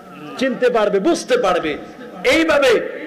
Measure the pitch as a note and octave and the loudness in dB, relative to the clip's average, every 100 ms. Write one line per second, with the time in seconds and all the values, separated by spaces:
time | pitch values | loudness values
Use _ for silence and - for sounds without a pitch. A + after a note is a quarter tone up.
0 | - - - - C4+ G#3+ B3 A3+ G3+ G3 | -20 -18 -14 -4 -4 0 0 2 2 2
1 | D#4 E4 - B3 F#3+ E3+ D#3 C#3 - - | 2 0 0 0 2 0 -2 -6 -10 -16
2 | - - A#3+ D#4 D#4+ C#4+ C4+ G#3 - - | -18 -6 0 2 2 4 4 4 0 -8